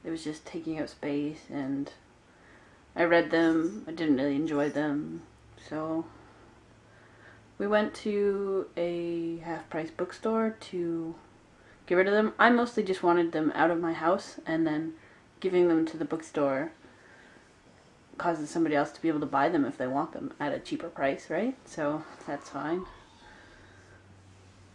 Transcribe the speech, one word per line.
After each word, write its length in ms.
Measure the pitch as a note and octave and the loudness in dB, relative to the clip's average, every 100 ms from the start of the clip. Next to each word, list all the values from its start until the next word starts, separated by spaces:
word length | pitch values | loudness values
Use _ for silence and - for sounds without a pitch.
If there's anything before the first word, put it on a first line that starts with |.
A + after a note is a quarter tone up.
It 80 | E3 | -8
was 120 | D#3+ | -8
just 220 | D3+ D3+ - | -6 -10 -10
taking 340 | E3+ E3 D#3 | -8 -6 -4
up 80 | - | -6
space, 580 | - D3 C#3+ D3 D#3 - | -6 -4 -2 -2 -6 -10
and 420 | C#3+ C3+ C#3 C#3 - - _ _ - - - - - - - | -6 -4 -4 -4 -10 -20 _ _ -20 -20 -20 -20 -20 -8 0
I 100 | E3+ | 4
read 260 | E3+ E3 | 6 6
them. 540 | E3 E3 E3 E3 G#3+ - | 4 4 4 0 -4 -8
I 40 | |
didn't 260 | E3 D#3+ C3 | -2 2 2
really 180 | C#3+ C#3 | 2 0
enjoy 340 | D#3 D3 D3 | 0 0 0
them, 540 | C#3+ D3+ C#3+ D#3 E3 - - - - - | 0 -2 -2 -4 -10 -14 -20 -20 -20 -10
so 380 | - D#3+ E3 D#3+ - - - - - - - - - - - - - - - | -8 -4 -4 -6 -12 -20 -20 -20 -20 -20 -20 -20 -20 -20 -20 -20 -20 -16 -6
we 80 | G3+ | 2
went 300 | G#3+ G#3+ - G#3+ | 2 2 -2 -2
to 640 | G3+ G3+ G3 G3 F#3+ F3 - | 0 2 0 0 -2 -2 -2
a 600 | F3 E3+ E3+ E3+ E3 E3 | -2 -2 -4 -4 -4 -6
half-price 520 | E3 D#3+ - E3 D#3+ | -8 -10 -8 -6 -6
bookstore 680 | - F3+ - A3+ A3 A3 A3 - | -6 -6 -4 -2 0 0 -4 -8
to 460 | F3+ E3+ E3 D#3+ E3 - - _ - - - - | -4 -2 -2 -6 -10 -16 -20 _ -20 -20 -12 2
get 80 | F3+ | 4
rid 100 | F#3+ | 6
of 60 | |
them. 220 | G#3 G#3+ - | 4 4 6
I 140 | A3+ | 6
mostly 320 | A#3+ A#3+ - | 6 2 0
just 180 | F#3 F#3 | -2 2
wanted 300 | F3 F3 E3+ | 4 4 4
them 200 | D#3+ D#3 - | 2 0 4
out 160 | D#3+ | 4
of 100 | E3+ | 2
my 120 | E3+ | -2
house, 460 | D#3 D#3+ G3+ - - - | 0 2 2 -2 -12 -4
and 220 | D#3+ D#3+ | 0 0
then 260 | D3+ D#3+ D#3+ - - - - | 0 -4 -8 -18 -20 -20 -6
giving 300 | F#3+ F3+ F3 | 0 4 6
them 180 | D#3+ D#3+ | 4 2
to 100 | D#3+ | -2
the 80 | D3 | -4
bookstore 680 | D#3+ - D#3 C#3 C3+ D#3+ - - - - - - - - - - - - - - - | -6 -4 0 2 2 -2 -8 -20 -20 -20 -20 -20 -20 -20 -20 -20 -20 -20 -20 -18 -6
causes 320 | F3 D#3+ D3+ | -2 -2 -2
somebody 280 | E3+ D#3 D3 | 0 2 2
else 160 | D3 | 0
to 100 | - | -2
be 60 | E3 | -2
able 120 | D3+ | 0
to 60 | D3 | 0
buy 240 | C#3 D#3 | 2 2
them 160 | E3+ C#3 | 2 0
if 100 | - | -2
they 120 | B2+ | -2
want 240 | C#3 D#3+ | -2 -4
them 200 | - C3+ - | -6 -10 -6
at 140 | D3 | -4
a 60 | C3+ | -4
cheaper 280 | - D3 E3+ | -6 -8 -6
price, 440 | - C#3 - - | -2 -2 -2 -4
right? 240 | D#3+ A#3+ C4 - | -2 -2 -4 -10
So 380 | - D3 D3+ - - - | -4 -2 -2 -6 -14 -10
that's 200 | C#3+ - | -10 -8
fine. 380 | C#3 D3 F3 F#3 - - - - - - - - - - - - - - - - - - | -8 -4 -4 -6 -14 -20 -20 -20 -20 -20 -20 -20 -20 -20 -20 -20 -20 -20 -20 -20 -20 -20